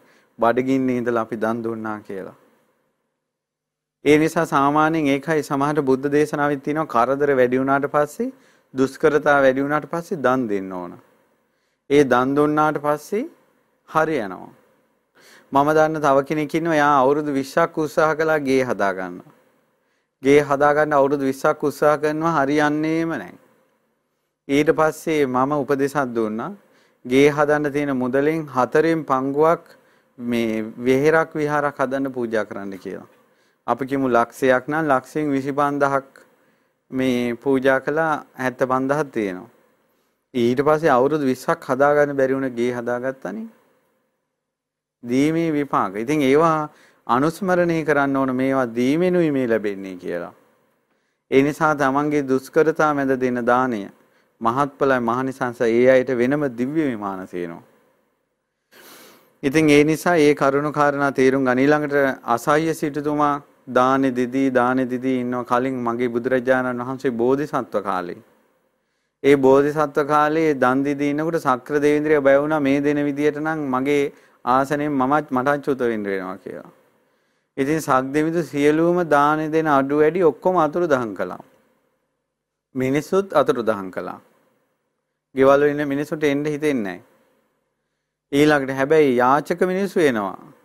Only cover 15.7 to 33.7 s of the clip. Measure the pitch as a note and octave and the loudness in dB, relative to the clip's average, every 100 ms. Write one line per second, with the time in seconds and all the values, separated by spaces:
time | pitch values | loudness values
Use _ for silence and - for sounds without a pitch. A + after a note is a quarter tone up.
15.7 | D#3 D#3 D#3 D3 C3+ C#3 D#3 D3 D#3+ E3+ | 4 2 2 2 2 2 -2 -2 -4 0
16.7 | D#3 D3 C#3+ B2+ D3 D3+ C3+ C3+ - E3 | 2 4 4 4 2 -2 -4 -2 -2 -2
17.7 | D#3+ D3+ - D#3 D3+ D#3+ D#3 C3+ C3 B2+ | -2 -4 0 0 0 0 0 0 0 0
18.7 | G2+ G2+ F#2 F2+ F2+ - _ _ _ _ | -2 -2 -2 -8 -12 -18 _ _ _ _
19.7 | _ _ _ _ _ C3 D3 C#3 C#3+ D3 | _ _ _ _ _ 4 4 4 2 2
20.7 | D3 D3+ C#3+ C#3 C#3+ C3+ C3+ D#3+ D3+ D3 | 2 2 2 2 0 -2 -2 -2 -2 -4
21.7 | C3 D3+ D3 D3+ D3+ E3 D#3+ C#3 D3+ D3+ | 0 2 2 0 -2 0 0 0 2 0
22.7 | D3+ D#3 D#3+ E3 D3 F2+ - _ _ _ | 0 -2 -2 -4 -6 -10 -18 _ _ _
23.7 | _ _ _ _ _ _ _ - C#3 D3+ | _ _ _ _ _ _ _ -2 0 2
24.7 | C#3+ D#3 D3+ - D3+ C#3 B2+ C3+ D3 C3 | 2 0 -2 -2 0 0 0 0 -2 -2
25.7 | C#3 C#3 D3 C3 A#2 A2 A2 D3+ G3+ _ | -2 -2 -2 -4 -2 -2 -4 -8 -12 _
26.7 | _ _ _ B2+ C3 D3 D3 D3 D3+ D3 | _ _ _ -2 4 4 4 2 2 0
27.7 | C#3 C#3+ C3 B2 C3+ D3 E3 D3+ B2+ B2 | -4 -2 -2 -2 0 0 -2 -4 -2 2
28.7 | D3+ D#3+ D#3+ C#3+ C3 C3+ C#3+ D#3 E3 - | 2 2 0 0 -2 0 2 2 2 -4
29.7 | - _ _ _ - A#2+ A#2+ A#2 A2 G#2+ | -20 _ _ _ -12 -4 -2 -2 -2 -6
30.7 | A#2 B2 C3 D3+ D#3+ D#3+ D#3+ D3 D3 C#3+ | -4 0 2 4 2 0 -4 -2 -2 -2
31.7 | C#3 C3 C3+ C3+ B2+ A#2 A2 G2+ G#2 G2 | -2 -4 -2 -4 -6 -4 -4 -4 -8 -12
32.7 | F#2+ G2 F2+ - _ _ _ _ _ - | -12 -12 -14 -14 _ _ _ _ _ -6